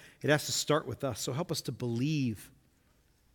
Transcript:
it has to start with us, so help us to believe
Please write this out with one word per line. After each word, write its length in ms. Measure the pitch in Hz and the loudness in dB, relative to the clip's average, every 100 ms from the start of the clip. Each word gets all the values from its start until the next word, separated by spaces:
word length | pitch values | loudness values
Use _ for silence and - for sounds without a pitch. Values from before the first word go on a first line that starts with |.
| - - | -20 -4
it 80 | 127 | 4
has 160 | 147 - | 4 2
to 40 | |
start 360 | - - 151 131 | -2 2 2 2
with 160 | 113 | -4
us, 180 | 135 113 | -4 -4
so 100 | - | -4
help 200 | 131 180 | -2 -2
us 100 | 151 | -4
to 80 | - | -4
believe 800 | 117 123 117 143 151 127 104 - - _ _ _ _ _ _ _ | -4 -2 0 2 2 2 -2 -8 -20 _ _ _ _ _ _ _